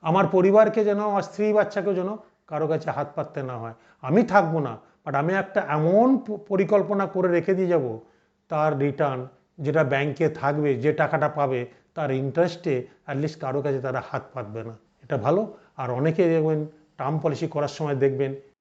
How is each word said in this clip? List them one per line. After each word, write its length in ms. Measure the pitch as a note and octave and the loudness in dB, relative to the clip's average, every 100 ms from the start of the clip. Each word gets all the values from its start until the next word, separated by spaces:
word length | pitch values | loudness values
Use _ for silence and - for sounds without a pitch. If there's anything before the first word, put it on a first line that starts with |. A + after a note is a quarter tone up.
আমার 240 | E3 F3 G3 | 4 4 6
পরিবারকে 580 | F#3+ F#3 G3+ A3 A3 | 6 6 8 6 4
যেন, 160 | G#3 G3+ | 2 2
আমার 220 | G#3+ G3+ | 0 -2
স্ত্রী 300 | - - G#3 | -2 -2 2
বাচ্চাকেও 420 | G#3+ G#3 G#3 F#3 | 2 2 0 -2
যেন 220 | F#3 F#3 G#3+ - _ _ | -2 -2 -6 -14 _ _
কারো 220 | D3+ D#3 | -4 -2
কাছে 220 | D#3 - | -2 -2
হাত 220 | C3+ D3 | -6 -6
পাততে 280 | - D3 - | -6 -8 -8
না 160 | C3+ B2 | -8 -8
হয়। 140 | A2+ A2+ _ _ | -12 -14 _ _
আমি 220 | B2+ E3+ | 0 2
থাকবো 380 | A3+ F#3+ E3 D#3+ | 4 4 4 0
না, 180 | C3+ A2 _ _ - | -2 -6 _ _ -4
but 100 | C#3 | -2
আমি 180 | D#3 | 0
একটা 280 | F#3+ F#3+ - D3 | 0 0 -2 -2
এমন 500 | D3+ D#3 G3 B3 C4+ | 0 4 4 4 2
প-, 180 | - G#3 - | 0 -10 -4
পরিকল্পনা 580 | G3 G3 G#3 F3+ G3+ G3 | -2 2 2 2 -2 -2
করে 220 | F#3+ F3+ | 0 2
রেখে 260 | F3 E3+ | 2 2
দিয়ে 140 | F#3+ F#3 | 0 2
যাব, 300 | F3 B2+ A2 - _ _ _ _ | 0 0 -6 -14 _ _ _ _
তার 300 | D#3 D#3 D3 | 0 0 2
রিটার্ন 480 | C#3+ C#3 D3+ B2+ B2+ _ _ - | -2 0 -2 -2 -8 _ _ -8
যেটা 260 | C#3+ D3+ | -2 0
ব্যাংকে 440 | C#3+ C3+ C#3+ C#3 D#3 | 2 0 -2 0 -2
থাকবে, 460 | D#3 C3+ D3 D3 | 0 -2 0 0
যে 180 | B2+ C3+ | 0 0
টাকাটা 360 | D3+ D3 D#3+ D3 | 0 0 0 -2
পাবে, 380 | D#3 C#3+ B2+ B2 _ _ | 0 -2 -2 -6 _ _
তার 160 | - D3 | -8 -4
ইন্টারেস্টে 760 | C3 C3+ C#3+ F3 E3+ E3 C3 B2 _ - | -2 -2 0 0 0 -4 -4 -4 _ -8
at 120 | C#3 | -4
least 180 | D3+ D#3 | -4 -4
কারো 220 | C3+ C3+ | -6 -4
কাছে 180 | C#3+ C3+ | -2 -4
তারা 220 | C3 B2+ - | -4 -6 -6
হাত 120 | C3+ - | -8 -8
পাতবে 320 | - G#2+ A2 | -12 -10 -10
না। 140 | A2+ A2 _ _ | -12 -14 _ _
এটা 140 | - B2+ | -6 -2
ভালো। 380 | A2 F3 A3 - _ - | 0 0 0 -8 _ -10
আর 140 | B2+ | -6
অনেকে 380 | B2 D3+ D#3+ F3 | -2 -2 2 2
দেখবেন 380 | E3 D#3 D#3 D3+ - _ _ | 2 2 -2 -4 -12 _ _
টার্ম 200 | C3 D#3 | -4 -2
পলিসি 280 | D#3+ C#3+ D#3+ | -2 -4 -6
করার 220 | D3+ C#3+ | -4 -6
সময় 260 | - C#3+ | -4 -4
দেখবেন 400 | C#3 C#3 C3+ C3+ C3+ - _ | 0 0 0 -4 -6 -14 _